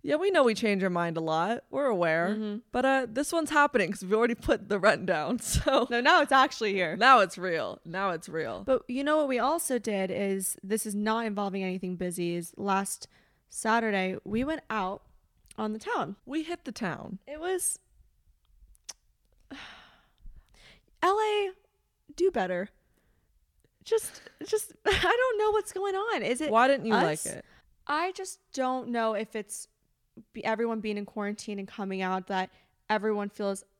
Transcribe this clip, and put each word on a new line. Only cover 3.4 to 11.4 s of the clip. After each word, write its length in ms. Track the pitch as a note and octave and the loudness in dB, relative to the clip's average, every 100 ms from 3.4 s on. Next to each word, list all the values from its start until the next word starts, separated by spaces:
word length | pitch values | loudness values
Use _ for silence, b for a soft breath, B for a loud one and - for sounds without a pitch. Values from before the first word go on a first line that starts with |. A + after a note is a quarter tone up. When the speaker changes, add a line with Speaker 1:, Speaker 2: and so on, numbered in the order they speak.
| D#4 | 2
Speaker 1:
happening 400 | D4+ C#4+ G#3 F#3+ | 4 4 4 0
'cause 120 | G3+ | -2
we've 100 | F#3 | 0
already 220 | G#3+ A#3 A#3+ | 2 2 0
put 320 | - A#3 - | 0 0 0
the 120 | G#3 | 4
rent 260 | G3 D3 F#3 | 4 4 0
down, 340 | D#3+ D3+ A#3 | 0 0 -4
<laughs> 0 | |
so 480 | - - - C4+ B3 | -2 0 4 2 2
Speaker 2:
No, 120 | A#3+ | 2
now 200 | C4 F4 | 6 6
it's 100 | C#4+ | 6
actually 420 | C4+ C4+ - G#3+ | 6 4 2 -2
here. 220 | G3 E3+ F3+ | 0 -2 4
Speaker 1:
now 220 | B3 B3+ | 8 8
it's 180 | F#3+ G3 | 6 0
real. 420 | F#3 E3 G2+ - E3 | -2 -2 -2 -6 -10
Now 240 | F#3 G3 | -4 -2
it's 160 | E3 - | -2 -6
real. 360 | D#3+ C3+ F#2 G3 | -6 -6 -6 0
Speaker 2:
But 180 | C4 - | 0 0
you 140 | B3 | -4
know 140 | C#4+ D#4 | 2 2
what 100 | C#4+ | 2
we 120 | B3 | 2
also 380 | B3 E4 - B3 | 0 0 -2 -2
did 300 | A3 G3+ F#3+ | 0 -2 -2
is, 460 | - G3+ F#3+ F#3 - | -2 -2 -2 -4 -6
this 220 | F#3+ G#3+ A3 | -4 -4 -2
is 100 | G3+ | -2
not 300 | G#3+ A3+ A3+ | 0 -2 -2
involving 380 | G3+ | -4